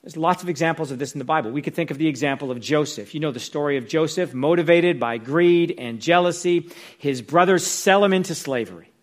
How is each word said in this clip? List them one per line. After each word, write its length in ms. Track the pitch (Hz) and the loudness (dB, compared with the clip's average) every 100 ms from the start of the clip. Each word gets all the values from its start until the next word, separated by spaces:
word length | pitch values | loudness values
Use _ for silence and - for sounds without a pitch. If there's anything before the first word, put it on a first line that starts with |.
There's 140 | - 160 | -14 -2
lots 260 | 165 175 | -2 0
of 60 | 180 | -4
examples 420 | 139 165 165 151 | -2 -2 -2 -6
of 80 | 127 | -6
this 160 | 143 | -8
in 40 | 147 | -8
the 60 | |
Bible. 260 | 131 156 110 | -2 -2 -2
We 120 | 139 | -6
could 120 | 143 | -6
think 160 | - 165 | -6 -6
of 80 | 143 | -2
the 80 | 160 | -2
example 440 | 131 143 135 139 | 0 -4 -2 -6
of 100 | 123 | -8
Joseph. 520 | 113 151 147 - 101 | 0 0 0 -6 -10
You 80 | 156 | -6
know 120 | 151 | -6
the 80 | 123 | -6
story 360 | - 151 147 139 | -8 -4 -2 -2
of 120 | 117 | -2
Joseph, 440 | 156 160 170 175 | 0 0 -2 -4
motivated 680 | 127 143 175 160 170 175 147 | -2 2 2 6 6 4 0
by 180 | 120 117 | -2 -4
greed 560 | 113 156 175 175 170 - | -2 2 4 4 2 -4
and 240 | 123 113 | -8 -6
jealousy. 720 | 143 175 175 175 180 175 165 - - - | 2 4 4 0 0 0 -2 -18 -20 -6
His 240 | 143 127 | -4 -4
brothers 460 | 107 156 180 185 - | 0 4 4 4 2
sell 380 | - 202 196 | -2 2 4
him 80 | 202 | 4
into 220 | 190 180 | 2 0
slavery. 580 | 160 - 127 104 87 _ _ | -6 -4 -4 -4 -10 _ _